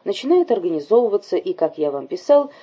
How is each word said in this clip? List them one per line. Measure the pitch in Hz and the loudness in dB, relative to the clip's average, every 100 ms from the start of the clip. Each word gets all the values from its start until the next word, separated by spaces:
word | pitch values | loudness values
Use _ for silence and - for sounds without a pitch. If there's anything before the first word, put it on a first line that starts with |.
начинает | - - 262 359 349 | -10 -6 0 2 2
организовываться, | 214 175 160 147 226 240 202 - 180 | 0 -2 -4 0 2 2 0 -2 -6
и, | 190 | -4
как | 180 156 - | -2 -4 -2
я | 147 | -4
вам | 139 135 | -4 -8
писал, | 180 - 285 277 - | -6 2 2 2 -8